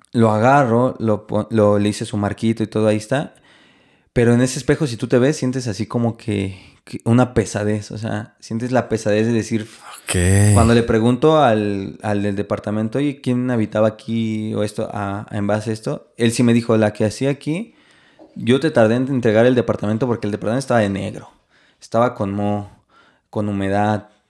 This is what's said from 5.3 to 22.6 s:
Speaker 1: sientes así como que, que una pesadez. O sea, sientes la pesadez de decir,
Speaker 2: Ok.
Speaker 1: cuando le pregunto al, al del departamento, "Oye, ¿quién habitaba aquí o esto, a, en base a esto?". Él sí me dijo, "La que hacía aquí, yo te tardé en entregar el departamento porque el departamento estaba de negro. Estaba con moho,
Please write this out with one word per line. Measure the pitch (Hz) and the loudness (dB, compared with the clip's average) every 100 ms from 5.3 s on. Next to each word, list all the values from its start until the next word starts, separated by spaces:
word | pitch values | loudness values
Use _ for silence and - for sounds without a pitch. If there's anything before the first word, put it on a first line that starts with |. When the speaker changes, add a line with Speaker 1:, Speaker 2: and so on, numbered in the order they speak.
| 156 | 0
Speaker 1:
sientes | 127 131 123 | -4 -4 -6
así | 98 107 | -6 -6
como | 123 117 110 | -2 -2 -4
que, | - 101 98 95 - _ | -6 -4 -4 -8 -20 _
que | - 120 113 | -16 -8 0
una | 120 123 | 2 2
pesadez. | 120 98 101 104 107 104 | 0 -2 -2 -2 -4 -6
O | 107 | -10
sea, | 110 107 110 _ | -8 -8 -10 _
sientes | - 113 120 | -12 -8 -2
la | 123 113 | -2 0
pesadez | 110 107 104 113 | -2 0 0 2
de | |
decir, | 117 101 113 110 - - - | 0 -2 -4 -6 -14 -20 -16
Speaker 2:
Ok. | - 92 90 98 104 | -4 0 2 4 6
Speaker 1:
cuando | 120 113 | 6 6
le | 117 | 4
pregunto | 113 113 117 123 156 156 | 2 2 2 2 2 4
al, | 135 107 104 98 98 - | 4 2 0 -4 -6 -8
al | 107 104 | -4 -2
del | 101 101 | -2 -4
departamento, | 98 101 - 107 110 131 | -4 -6 -4 -4 -2 -2
"Oye, | 147 135 | -4 -4
¿quién | 131 123 127 | -4 -2 -2
habitaba | 120 104 107 110 | -2 -2 0 0
aquí | 107 - 113 113 110 107 | -2 -6 -4 -2 -4 -4
o | 107 | -4
esto, | 107 - 110 | -4 -4 -8
a, | - 98 101 113 | -6 -6 -8 -8
en | 107 101 | -4 -2
base | 107 110 | -2 -2
a | |
esto?". | 110 - 147 - - | -6 -6 -10 -12 -2
Él | 117 | 0
sí | 117 | 2
me | 120 | 4
dijo, | 117 117 110 | 4 2 2
"La | 107 | 2
que | - 110 | 0 -2
hacía | - 135 | -2 -4
aquí, | 143 - 165 233 _ _ _ _ _ - - | -4 -6 -8 -8 _ _ _ _ _ -20 -8
yo | 113 135 | 0 2
te | 160 | 2
tardé | 147 110 120 | 4 4 2
en | 131 | 0
entregar | 135 113 107 120 | 0 2 4 4
el | 123 | 4
departamento | 113 104 104 110 127 | 0 -2 -2 -2 -2
porque | 110 104 | -2 -4
el | |
departamento | 104 104 123 | -6 -4 -4
estaba | 135 120 | 0 0
de | 101 | 0
negro. | 98 101 101 - _ _ _ _ _ | -2 -6 -10 -16 _ _ _ _ _
Estaba | - 113 120 156 | -6 0 0 -2
con | 98 | -4
moho, | 101 104 104 | -2 -2 -4